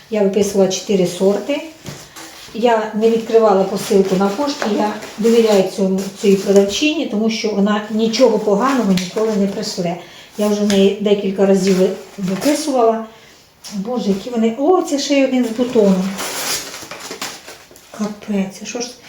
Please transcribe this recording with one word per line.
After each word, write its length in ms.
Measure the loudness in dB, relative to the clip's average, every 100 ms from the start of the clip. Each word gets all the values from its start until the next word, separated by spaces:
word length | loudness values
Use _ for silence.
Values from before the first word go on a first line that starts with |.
| -6
Я 120 | -2
виписувала 480 | 0 0 0 0 0
чотири 360 | 0 -2 0 0
сорти. 540 | 0 0 0 -2 -6 -8 -16 -18 -18 -18 -20 -20 -20 -14 -2
Я 340 | 2 2 0
не 160 | 0 2
відкривала 540 | 2 2 4 6 4
посилку 520 | 2 -2 2 2 4 2
на 120 | 0
пошті, 380 | 0 -4 -2 -2 -2
я 160 | -2 -4 -12 -2
довіряю 460 | 4 4 6 4 2 0
цьому, 240 | 0 0 -4 -2
цій 140 | 2 4
продавчині, 720 | 4 4 4 2 -2 -2 -2
тому 240 | -2 -2
що 200 | -2 -2
вона 320 | 0 0 0 -2
нічого 500 | -2 0 4 4 4
поганого 520 | 2 2 2 0 2
ніколи 440 | 0 0 -2 -2 0
не 120 | -2
пришле. 480 | -2 -6 -4 -4 -6 -10 -20 -16 -4
Я 100 | -2
вже 140 | 0
в 60 | 2
неї 300 | 4 2 2
декілька 440 | 0 0 0 0 2
разів 300 | 2 2 2
ви-, 120 | 0 -2 -10 -8
виписувала. 880 | -6 -2 0 0 0 2 2 0 -6 -16 -20 -20 _ _ -12
Боже, 360 | -8 -6 -4 -2
які 200 | -4 -4
вони... 260 | -2 -2 0
О, 220 | 2 2
це 180 | 2 -4
ще 200 | 0 2
й 40 |
один 220 | 2 2 0
з 40 | -2
бутоном. 520 | 0 4 4 4 0 -6 -8 -8 -6 -6 -8 -14 -16 -16 -14 -12 -12 -14 -18 -20 -20 -20 -20 -8
Капець, 600 | -8 -8 -6 -4 -4 -8
а 40 | -12
що 160 | -10
ж? 80 | -10 -12